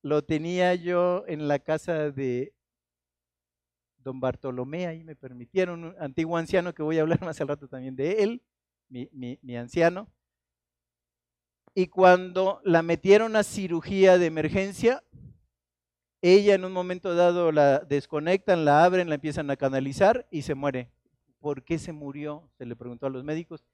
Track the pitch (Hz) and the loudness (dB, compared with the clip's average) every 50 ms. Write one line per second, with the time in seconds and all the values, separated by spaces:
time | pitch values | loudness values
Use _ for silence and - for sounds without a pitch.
0 | - 147 147 151 143 - 165 151 160 170 180 180 180 180 180 180 170 175 180 175 | -2 0 0 0 0 0 -4 -2 -2 -4 0 2 2 2 2 0 -2 -2 0 0
1 | 180 180 180 185 - - 160 151 151 143 147 139 _ - 156 156 - - 170 156 | 2 2 0 -2 -4 -6 -8 -6 -2 -2 -2 -2 _ -4 -4 -4 -2 -4 -4 -2
2 | 151 151 139 135 139 127 123 123 135 - _ _ _ _ _ _ _ _ _ _ | -2 -4 -4 -4 -4 -2 -2 -4 -4 -8 _ _ _ _ _ _ _ _ _ _
3 | _ _ _ _ _ _ _ _ _ _ _ _ _ _ _ _ _ _ _ _ | _ _ _ _ _ _ _ _ _ _ _ _ _ _ _ _ _ _ _ _
4 | 127 135 131 131 127 131 127 - - 135 127 123 127 135 151 175 180 175 160 165 | _ -12 -10 -4 -4 -6 -6 -6 -8 -8 -8 -6 -8 -8 -8 -8 -8 -8 -10 -12
5 | 165 160 151 _ - 127 123 123 120 _ _ 185 185 180 175 170 165 160 185 185 | -16 -20 -20 _ -18 -18 -16 -18 -20 _ _ -2 0 0 -4 -10 -12 -14 -12 -10
6 | 156 139 135 - 160 160 170 165 165 160 - 185 170 175 160 - 156 151 160 160 | -12 -8 -4 -4 -4 -2 -2 -4 -4 0 0 0 0 -2 -6 -6 -4 -2 0 0
7 | 156 160 170 - 190 170 147 - 151 139 147 143 139 131 - 131 127 131 131 127 | 0 0 0 -2 -2 -6 -6 -6 -6 -6 -6 -8 -8 -16 -16 -14 -12 -12 -8 -4
8 | 135 160 196 220 202 208 233 247 _ _ _ _ _ _ _ _ _ _ 131 123 | -4 -2 0 0 0 -2 -2 -8 _ _ _ _ _ _ _ _ _ _ -14 -14
9 | 127 - _ 135 127 120 120 _ _ 127 123 120 120 120 - 165 165 170 175 185 | -14 -14 _ -14 -12 -12 -12 _ _ -12 -12 -10 -12 -6 -2 2 2 2 2 -2
10 | 214 _ _ _ _ _ _ _ _ _ _ _ _ _ _ _ _ _ _ _ | -14 _ _ _ _ _ _ _ _ _ _ _ _ _ _ _ _ _ _ _
11 | _ _ _ _ _ _ _ _ _ _ _ _ _ _ _ 196 185 180 _ 185 | _ _ _ _ _ _ _ _ _ _ _ _ _ _ _ -2 -2 -2 _ 6
12 | 185 180 180 180 185 185 175 185 190 190 196 - _ 196 170 165 165 170 170 160 | 8 8 8 6 4 -4 -4 -2 -2 -2 -2 -4 _ 2 2 2 2 0 -4 -2
13 | - 190 196 214 226 226 220 214 202 - - - 196 175 170 165 - - 196 190 | 4 6 6 6 6 2 0 0 -2 -2 -6 -8 -6 -4 -6 -6 -6 -4 2 4
14 | 190 190 180 180 175 160 160 160 151 151 165 202 190 196 190 - - 226 254 - | 6 8 8 6 4 0 -2 -4 -4 -2 -2 -2 -4 -4 -6 0 0 0 0 0
15 | _ _ _ - - - - _ _ _ _ _ _ _ _ _ _ _ _ _ | _ _ _ -20 -20 -20 -20 _ _ _ _ _ _ _ _ _ _ _ _ _
16 | _ _ _ _ - 175 185 202 202 208 196 190 185 185 190 185 180 180 180 180 | _ _ _ _ 4 6 6 8 8 6 4 4 2 -4 -6 -4 -4 -4 -6 -6
17 | - 196 175 175 175 175 175 180 175 165 156 151 147 143 135 147 - 139 143 143 | -4 -4 2 4 4 4 4 2 0 2 4 4 4 6 4 2 0 -2 -4 -4
18 | 135 _ - 147 151 165 185 196 _ - 208 170 156 147 143 151 165 180 185 185 | -4 _ -8 -6 -2 0 -2 0 _ 0 0 2 4 4 6 6 6 6 4 2
19 | 175 170 151 143 143 156 147 170 151 143 139 - 139 135 135 135 135 135 135 - | 0 -2 -4 -6 -4 -6 -6 -6 -4 -6 -4 -2 -2 -2 -2 -2 -4 -4 0 2
20 | 196 196 233 247 - _ - 156 - - 151 135 143 143 131 127 120 120 _ _ | 4 4 4 2 -4 _ -10 -10 -6 -6 -8 -4 -4 -4 -4 -4 -10 _ _ _
21 | _ _ _ _ _ _ _ _ - 151 143 135 _ _ 165 160 - - 160 151 | _ _ _ _ _ _ _ _ -8 -8 -8 -8 _ _ -8 -6 -6 -12 -14 -14
22 | 147 139 139 147 147 151 147 151 170 _ _ _ 131 120 117 117 120 123 120 117 | -14 -14 -12 -10 -10 -10 -12 -12 _ _ _ _ -12 -12 -12 -12 -12 -16 -14 -8
23 | - 135 131 127 131 147 156 160 170 _ 170 151 _ _ | -8 -8 -8 -8 -8 -6 -8 -8 -8 _ -16 -20 _ _